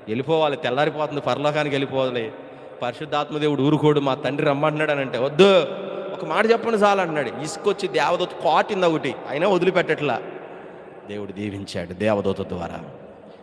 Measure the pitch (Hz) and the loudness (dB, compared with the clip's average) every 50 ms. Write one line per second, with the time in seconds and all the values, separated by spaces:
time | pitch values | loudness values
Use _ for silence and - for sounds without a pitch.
0 | - - 110 123 131 147 160 160 156 147 143 120 - 123 123 135 151 156 143 151 | -8 -6 -4 -4 -2 0 2 2 2 2 0 0 -2 -2 2 2 2 2 0 -2
1 | 151 147 143 143 - 131 123 127 143 147 147 151 151 147 139 135 139 123 127 131 | -4 -4 -4 -4 -2 -2 0 0 0 0 0 0 0 0 0 -2 -2 -2 0 0
2 | 131 131 123 123 113 107 - - - - - - - - - - 127 120 123 - | 0 0 -2 -2 -4 -6 -8 -12 -16 -18 -18 -18 -18 -16 -12 -8 -6 -6 -6 -6
3 | 156 147 147 147 147 147 151 151 151 151 147 135 131 147 151 143 147 151 151 143 | -8 -4 -2 -2 -2 -2 -2 0 0 0 2 2 4 4 4 4 4 4 4 4
4 | 139 139 131 135 - 127 135 143 147 147 139 139 151 156 151 151 156 151 147 139 | 2 0 0 0 -2 -4 -2 0 0 0 2 2 2 0 2 0 0 0 0 0
5 | 135 127 120 117 123 143 147 147 190 202 196 180 147 - - - - - - - | -2 -2 -2 -2 -2 2 6 6 8 8 8 6 4 2 -2 -8 -8 -8 -8 -8
6 | - - - - 180 156 156 185 214 220 226 220 220 233 226 202 208 202 202 196 | -8 -8 -8 -8 -6 -2 0 2 4 4 4 4 2 0 2 4 6 6 6 4
7 | 185 165 156 151 139 113 104 117 147 156 - - - 208 190 - 185 180 143 156 | 2 0 0 -2 -2 -2 -4 -8 -8 -8 -8 -4 -2 -2 -2 0 -2 -2 0 2
8 | 147 156 175 175 180 - - - - 165 156 185 208 208 214 190 180 170 160 147 | 2 2 2 0 -2 -4 -4 -2 0 2 4 4 2 2 0 2 2 2 2 2
9 | 143 135 107 - - - 127 143 170 208 190 175 175 185 180 180 160 - 156 143 | 0 -2 -4 -6 -6 -6 -2 0 2 2 4 4 2 2 2 2 2 2 0 -2
10 | 151 139 117 107 - - - - - - - - - - - - - - - - | 0 -2 -2 -2 -4 -8 -12 -14 -14 -16 -16 -16 -18 -18 -18 -18 -20 -20 -20 -18
11 | - - 101 104 101 98 92 98 104 107 98 101 98 - - 98 85 85 92 87 | -14 -12 -10 -10 -10 -10 -8 -6 -6 -6 -6 -8 -10 -8 -8 -8 -8 -6 -4 -2
12 | 104 110 107 101 95 98 95 95 95 - - 90 85 82 - - - - - - | 0 2 2 2 2 0 -2 -2 -4 -8 -8 -8 -8 -8 -10 -10 -12 -14 -16 -18
13 | - - - - - - - - | -18 -20 -20 -20 -20 -20 -20 -20